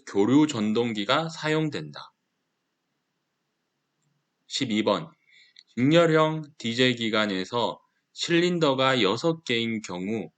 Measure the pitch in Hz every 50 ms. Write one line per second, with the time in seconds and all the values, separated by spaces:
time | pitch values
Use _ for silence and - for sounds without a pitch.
0 | - - - 98 104 120 131 151 156 151 143 113 104 107 107 117 120 120 110 104
1 | 101 120 135 156 165 165 160 - 151 151 156 156 156 151 127 90 78 73 71 -
2 | - - _ _ _ _ _ _ _ _ _ _ _ _ _ _ _ _ _ _
3 | _ _ _ _ _ _ _ _ _ _ _ _ _ _ _ _ _ _ _ _
4 | _ _ _ _ _ _ _ _ _ - - - 139 113 104 107 104 107 101 87
5 | 80 - _ _ _ _ _ - _ _ _ - _ _ - 117 127 143 160 170
6 | 170 165 156 156 156 156 156 156 151 143 _ - - 117 113 123 127 127 120 117
7 | 117 107 110 107 107 104 98 95 92 - 120 120 110 92 85 - _ _ _ _
8 | _ _ _ - - - 170 170 175 180 180 170 160 143 131 131 131 131 131 127
9 | 101 92 107 113 - 170 165 165 - - 120 117 117 113 113 107 - - 92 90
10 | 92 101 113 110 87 - _